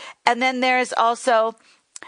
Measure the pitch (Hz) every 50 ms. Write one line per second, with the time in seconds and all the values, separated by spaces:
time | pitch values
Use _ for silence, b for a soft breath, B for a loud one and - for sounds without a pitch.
0 | B B B B - 240 247 240 254 262 262 247 262 254 254 254 247 - - -
1 | 226 233 233 233 - 262 233 220 220 226 226 _ _ _ _ _ _ _ - -
2 | B